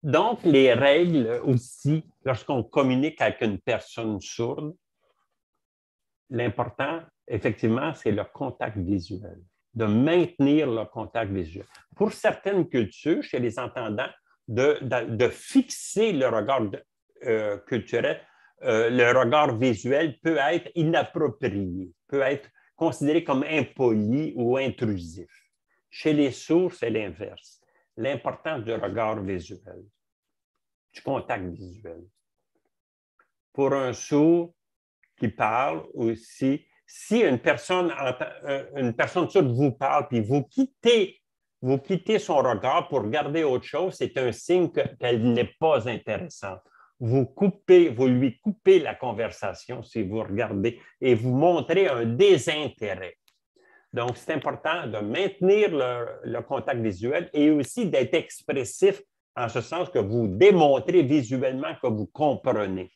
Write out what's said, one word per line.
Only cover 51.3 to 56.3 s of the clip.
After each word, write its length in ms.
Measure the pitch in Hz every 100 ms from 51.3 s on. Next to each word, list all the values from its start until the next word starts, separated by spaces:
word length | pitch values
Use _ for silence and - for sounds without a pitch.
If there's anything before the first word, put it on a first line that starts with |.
montrez 540 | 127 165 170 - 170 190
un 160 | 123
désintérêt. 1120 | 117 120 202 175 - 151 143 - 107 92 92 - _ _ _ _ _ _ _
Donc, 260 | 120 120 123
c'est 160 | -
important 520 | - 151 131 - 170 139
de 120 | 107
maintenir 720 | 104 135 190 - 180 208 202
le, 600 | 156 127 120 117 - 123